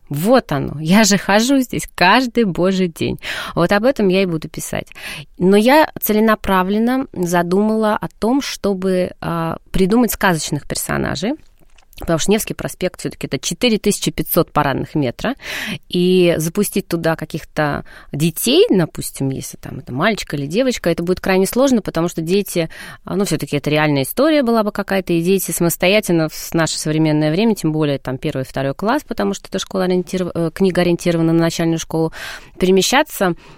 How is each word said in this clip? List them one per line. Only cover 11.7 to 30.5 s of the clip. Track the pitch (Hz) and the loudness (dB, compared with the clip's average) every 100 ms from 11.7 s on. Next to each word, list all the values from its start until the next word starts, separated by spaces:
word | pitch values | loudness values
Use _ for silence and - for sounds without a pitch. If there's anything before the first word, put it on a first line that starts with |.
| - _ - | -20 _ -10
потому | - 160 | -4 -2
что | - | 2
Невский | 214 - - | 0 0 -8
проспект | 147 - 180 - | -8 -6 -6 -6
все-таки | 143 - 139 | -10 -8 -8
это | 139 | -6
четыре | - 175 247 214 | -6 0 2 2
тысячи | 208 - - | 0 0 -2
пятьсот | - 156 175 156 | -4 -2 0 2
парадных | 151 147 131 143 160 | 2 0 0 -2 -2
метра, | 127 - 214 269 - - 214 - - | -2 -2 -6 -6 -8 -10 -8 -10 -4
и | 180 180 185 175 160 | 0 4 4 4 2
запустить | 160 208 202 202 - | -2 -2 -2 -2 -4
туда | 170 165 160 | -2 -2 -4
каких-то | 156 160 - - 151 143 - - - | -6 -10 -8 -4 -2 -2 -8 -16 -10
детей, | 143 165 - 233 311 466 | -2 -2 0 2 4 4
допустим, | 208 156 - - - 135 | 4 0 -4 -10 -4 -4
если | 135 - - | -4 -10 -14
там | - 131 | -16 -14
это | - | -10
мальчик | 123 202 202 - | -2 0 0 -4
или | 147 139 | -6 -4
девочка, | 190 262 233 175 | -2 -2 0 -2
это | 170 | -2
будет | 175 185 | -2 -2
крайне | - 190 190 | 0 2 2
сложно, | 233 277 240 | 2 2 2
потому | - 165 170 | 0 -2 -2
что | - | -4
дети, | 160 196 190 175 160 - - - - | -2 0 0 -4 -4 -6 -18 -16 -6
а, | 180 | -2
ну, | 202 | -2
все-таки | 151 147 143 | -2 -2 -4
это | - | 0
реальная | 151 151 143 | 0 2 0
история | 131 - 302 294 | -2 0 2 2
была | 233 233 | 2 0
бы | 208 | 0
какая-то, | - 196 196 185 | -4 -4 -2 0
и | 170 | 0
дети | 170 196 - | 2 0 0
самостоятельно | - 170 - 180 214 202 170 156 | 0 0 2 2 2 2 0 0
в | |
с-, | - - | -4 -4
наше | 165 156 - | 0 0 -2
современное | 160 156 156 151 151 | -2 0 2 2 2
время, | 165 226 | 2 2
тем | 208 156 | 2 0
более | 156 151 139 | 0 0 -2
там | - 131 | -6 -6
первый, | 156 135 | -4 -4
второй | 131 - 135 | -6 -4 -4
класс, | 139 202 294 - | -2 -2 -2 -4
потому | 226 202 196 | -4 -4 -4
что | - | -6
эта | 190 | -8
школа | - 190 | -6 -2
ориентиров-, | 180 180 180 185 175 | 0 0 0 -4 -4
э, | - 165 | -4 -4